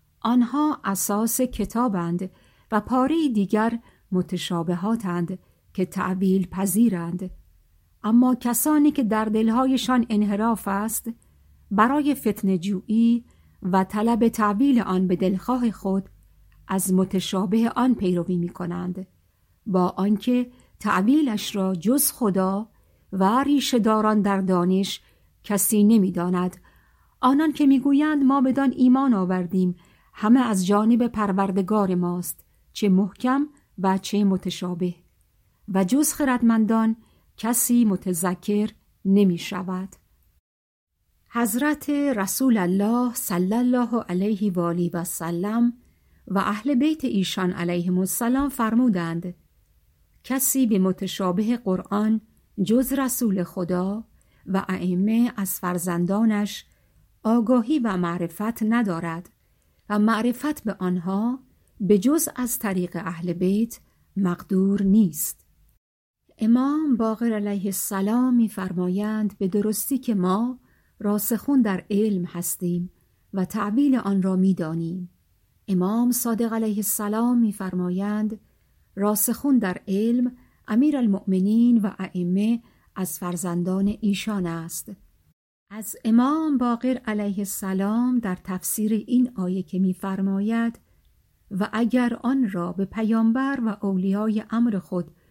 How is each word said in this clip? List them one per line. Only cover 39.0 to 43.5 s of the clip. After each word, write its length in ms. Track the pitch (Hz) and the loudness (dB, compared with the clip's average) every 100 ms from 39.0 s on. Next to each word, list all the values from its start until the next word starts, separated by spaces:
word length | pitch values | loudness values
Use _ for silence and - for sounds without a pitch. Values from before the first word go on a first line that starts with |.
| 196 | 2
نمی‌شود. 920 | 196 196 170 - 190 185 185 190 - _ _ _ _ _ _ _ _ _ _ _ _ _ | 4 4 2 -4 -8 -6 -8 -8 -16 _ _ _ _ _ _ _ _ _ _ _ _ _
حضرت 600 | 240 240 233 294 294 - | -2 0 0 0 0 -2
رسول 680 | 285 285 226 190 - 269 220 | 0 0 0 -2 0 2 2
الله 560 | 180 190 202 240 247 | 2 2 2 0 -2
صلی 420 | 233 - 180 185 | -4 -4 -2 0